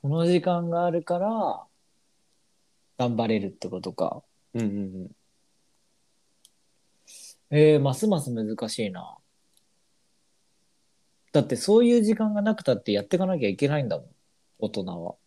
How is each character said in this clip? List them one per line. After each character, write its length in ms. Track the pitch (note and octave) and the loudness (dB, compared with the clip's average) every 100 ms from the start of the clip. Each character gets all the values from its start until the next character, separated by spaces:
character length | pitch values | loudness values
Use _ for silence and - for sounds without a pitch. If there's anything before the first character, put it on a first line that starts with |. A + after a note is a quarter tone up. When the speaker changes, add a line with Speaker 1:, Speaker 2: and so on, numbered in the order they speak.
Speaker 1:
こ 80 | C#3+ | -2
の 180 | D#3+ E3+ | 0 2
時 140 | F3+ | 2
間 300 | F3+ F3 E3+ | 2 -2 -2
が 140 | E3+ | -2
あ 60 | F3 | 0
る 120 | E3+ | -2
か 160 | E3 F3 | -2 -4
ら 460 | G3 A3+ F3 - - _ _ _ _ _ _ _ _ _ _ _ _ _ | -2 -2 -4 -6 -12 _ _ _ _ _ _ _ _ _ _ _ _ _
頑 180 | B2 A2+ | -2 0
張 100 | A2+ | 0
れ 120 | A2 | 0
る 100 | G2 | -2
っ 20 | |
て 180 | - F#2 | -10 -10
こ 120 | F#2 | -8
と 120 | F#2 | -10
か。 300 | - - - _ _ _ | -4 -6 -6 _ _ _
Speaker 2:
う 40 | A#2 | -6
ん 20 | |
う 20 | |
ん 40 | A2 | -4
う 120 | G2+ G2 F#2+ | -4 -8 -10
ん。 60 | E2+ - _ _ _ _ _ _ _ _ _ _ _ _ _ _ _ _ _ _ _ - - - _ | -14 -16 _ _ _ _ _ _ _ _ _ _ _ _ _ _ _ _ _ _ _ -20 -20 -20 _
Speaker 1:
え 260 | D3 D#3 D3+ | 6 6 6
ー、 40 | |
ま 140 | C#3 | 4
す 120 | C3 G#3+ | 0 0
ま 140 | F3+ | 0
す 100 | C#3 | -2
難 240 | A#2 G#2+ A2 A2 | -6 -6 -6 -8
し 180 | - G#2+ | -6 -6
い 40 | |
な。 280 | F2+ E2+ - _ _ _ _ _ _ _ _ _ _ _ _ _ _ _ _ _ _ _ _ _ | -6 -16 -20 _ _ _ _ _ _ _ _ _ _ _ _ _ _ _ _ _ _ _ _ _
だ 100 | D3+ | 0
っ 40 | C3 | 2
て 100 | A#2+ | -2
そ 220 | - G#3+ | 4 6
う 60 | |
い 140 | A#3+ A#3+ | 6 6
う 40 | |
時 140 | G#3+ A3 | 4 2
間 180 | A3 | 0
が 80 | G#3 | 0
な 120 | G#3 | 0
く 100 | G#3+ | 0
た 80 | - | 0
っ 100 | A#2 | -2
て 100 | - | 0
や 100 | G2+ | -2
っ 20 | |
て 140 | G2+ F3+ | 0 0
か 80 | F#3 | 0
な 120 | F3+ | 0
き 80 | A2 | -2
ゃ 20 | |
い 80 | G2 | 0
け 120 | C#3 | 0
な 100 | D3+ | 0
い 60 | |
ん 40 | B2+ | -2
だ 100 | D#2+ | -6
も 60 | |
ん、 40 | - _ _ _ _ _ | -8 _ _ _ _ _
大 100 | G#2 | -6
人 340 | G#2+ F#2 F2 | -6 -8 -8
は。 100 | E2+ - | -10 -14